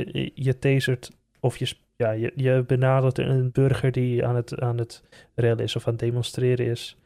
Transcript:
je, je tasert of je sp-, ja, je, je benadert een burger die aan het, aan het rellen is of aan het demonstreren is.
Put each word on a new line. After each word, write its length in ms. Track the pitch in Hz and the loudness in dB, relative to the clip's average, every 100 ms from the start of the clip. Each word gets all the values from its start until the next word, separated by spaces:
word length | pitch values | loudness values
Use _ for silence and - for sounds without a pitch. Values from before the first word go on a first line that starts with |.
| - | 0
je, 260 | 151 127 - | -4 -6 -4
je 240 | 131 127 | -2 0
tasert 520 | 139 135 131 127 - - _ _ | 2 2 2 -2 -6 -20 _ _
of 180 | 123 - | -4 -2
je 80 | 127 | -6
sp-, 160 | - _ - | -8 _ -2
ja, 80 | 113 | -2
je, 200 | 110 117 - | 0 -4 -2
je 280 | 131 131 123 | 2 2 2
benadert 500 | 127 131 135 131 131 | 2 4 4 2 0
een 340 | 127 131 127 | 0 0 2
burger 400 | 135 135 131 135 | 2 2 2 0
die 340 | 123 123 120 120 | 0 0 0 0
aan 100 | 120 | 0
het, 240 | 117 - | -2 -4
aan 180 | 120 117 | -2 -2
het 260 | 117 - _ - - - | -4 -10 _ -20 -10 -2
rellen 280 | 117 113 | 0 0
is 120 | 113 120 | -2 -4
of 100 | - | -4
aan 60 | |
het 80 | 117 | -2
demonstreren 640 | 120 120 120 - 127 127 120 | -2 -2 -4 -2 0 2 0
is. 320 | 117 - - | -4 -8 -18